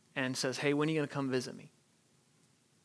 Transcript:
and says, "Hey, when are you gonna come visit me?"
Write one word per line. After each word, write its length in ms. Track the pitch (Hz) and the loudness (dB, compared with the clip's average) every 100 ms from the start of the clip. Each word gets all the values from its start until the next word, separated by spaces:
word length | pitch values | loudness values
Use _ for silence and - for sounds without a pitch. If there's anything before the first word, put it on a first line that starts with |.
| _ - | _ -2
and 200 | 131 127 | -2 0
says, 220 | 139 123 | -2 0
"Hey, 160 | 147 | 2
when 160 | 147 151 | 2 2
are 20 | |
you 80 | 156 | 2
gonna 80 | 147 | 0
come 220 | 143 135 | -2 0
visit 260 | 127 123 - | 0 -2 -8
me?" 160 | - _ _ _ _ _ _ _ _ _ _ _ | -16 _ _ _ _ _ _ _ _ _ _ _